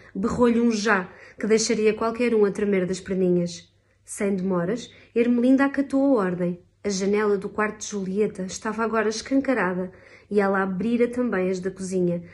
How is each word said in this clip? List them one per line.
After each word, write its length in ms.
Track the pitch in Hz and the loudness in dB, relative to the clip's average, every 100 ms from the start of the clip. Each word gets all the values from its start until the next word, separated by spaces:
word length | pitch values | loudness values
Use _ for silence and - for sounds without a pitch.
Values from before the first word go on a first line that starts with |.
| - 196 | -14 -6
berrou-lhe 440 | 214 - 240 233 | -4 2 2 4
um 120 | 233 | 2
já, 380 | 214 214 196 180 - - - | 2 0 0 -2 -14 -20 -8
que 80 | 208 | 0
deixaria 480 | 220 220 214 214 | 2 2 2 2
qualquer 400 | 214 226 226 240 | 0 -4 -2 0
um 120 | 220 202 | 2 2
a 60 | |
tremer 360 | 196 208 190 180 | 2 0 0 0
das 140 | 190 | -4
perninhas. 680 | - 185 180 175 175 - - _ _ _ - | -4 0 2 2 0 -8 -18 _ _ _ -18
Sem 300 | - 202 196 | -4 -2 -2
demoras, 540 | 185 180 170 240 - - - | 0 -2 -2 -4 -8 -20 -4
Ermelinda 520 | 233 240 240 247 262 277 | 0 2 4 4 4 4
acatou 520 | 277 277 269 277 247 | 0 -2 2 4 4
a 60 | |
ordem. 400 | 185 175 175 180 _ _ | 2 0 -2 -4 _ _
A 60 | 202 | -6
janela 480 | 190 196 208 214 202 | -2 0 2 2 0
do 120 | 196 | -2
quarto 300 | 214 214 214 | -4 -4 -4
de 80 | - | -8
Julieta 560 | 202 190 190 202 - | -6 -4 -2 -2 -2
estava 400 | 185 - 220 214 | -10 -8 -8 -4
agora 260 | 226 226 214 | -2 0 -2
escancarada, 840 | 220 - 269 269 233 185 180 185 - - - _ | -4 -2 0 0 0 0 -2 -6 -10 -20 -20 _
e 100 | 202 | 0
ela 240 | 196 196 | 2 2
abrira 460 | 196 185 220 233 240 | 0 -2 0 2 0
também 400 | 247 247 190 185 | 0 -2 0 0
as 100 | 185 | -2
da 100 | 190 | -6
cozinha, 540 | 190 185 185 175 175 - | -8 -4 0 0 -2 -6